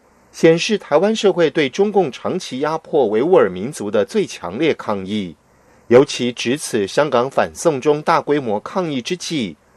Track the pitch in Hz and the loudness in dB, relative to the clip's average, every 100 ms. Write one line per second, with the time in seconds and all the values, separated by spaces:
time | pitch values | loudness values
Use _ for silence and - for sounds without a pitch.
0 | _ _ _ - 165 165 - 208 - 147 | _ _ _ 2 4 4 0 -4 0 2
1 | 202 226 202 175 160 170 139 160 208 202 | 2 2 0 2 0 0 -2 0 0 0
2 | 160 - - 175 - 131 151 160 - 156 | -2 -4 -6 -6 -6 -6 -4 -4 -2 0
3 | 113 107 151 180 104 90 113 - 104 104 | 2 2 4 4 4 0 -8 -8 -2 -2
4 | 98 220 156 - 87 104 160 - - 101 | 0 -2 -4 -6 -10 -2 -2 -2 -4 -6
5 | 95 107 92 78 _ _ _ _ _ 120 | -4 -6 -6 -12 _ _ _ _ _ 6
6 | 147 - 123 117 117 147 - 120 95 - | 6 0 -4 -4 -4 -4 -4 -2 0 0
7 | 147 123 131 131 95 80 170 139 147 147 | 2 2 0 0 -2 0 -2 0 0 0
8 | 156 160 139 147 123 104 - 190 175 135 | 2 0 2 -2 0 -4 -4 -4 -4 -4
9 | 117 180 - 160 101 78 _ | -6 -8 -6 -4 -4 -8 _